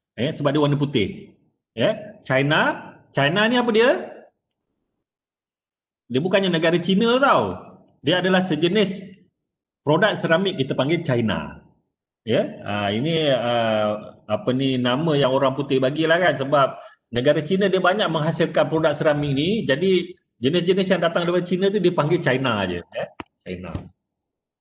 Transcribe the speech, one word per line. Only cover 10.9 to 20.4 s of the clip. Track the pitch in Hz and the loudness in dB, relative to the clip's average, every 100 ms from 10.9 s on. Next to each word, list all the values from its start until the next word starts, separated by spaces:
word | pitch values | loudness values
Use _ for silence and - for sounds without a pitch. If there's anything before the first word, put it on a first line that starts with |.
| 170 | -2
China. | - 120 110 82 73 - - _ _ _ _ _ | 0 0 0 -2 -6 -12 -20 _ _ _ _ _
Ya, | 113 139 285 - | -2 -2 -2 -8
ah, | 101 104 101 | -8 -4 -2
ini, | 107 156 160 151 | -2 -2 -2 0
ah, | 123 120 117 113 107 107 107 - - | 0 0 0 0 0 0 -4 -10 -18
apa | - 107 - 127 | -6 -4 -2 -2
ni, | 135 127 | 0 0
nama | 123 127 165 | 0 0 0
yang | 143 131 | 2 2
orang | 135 135 | 2 0
putih | 139 139 131 | 0 -2 0
bagilah | 131 151 160 170 | 0 0 2 2
kan, | 175 | 2
sebab | 131 135 147 131 - - - _ | 0 0 2 2 -2 -18 -20 _
negara | 120 139 156 | 0 2 2
China | 151 190 202 | 0 0 2
dia | 185 | 2
banyak | 180 208 175 | 2 2 0
menghasilkan | 160 156 165 160 165 143 | 0 -2 0 0 0 0
produk | 160 156 143 | 2 0 2
seramik | 151 147 147 135 | 0 0 0 -2
ni. | 165 226 135 | 0 0 0
Jadi | 135 190 185 175 - _ _ | 0 2 2 -2 -10 _ _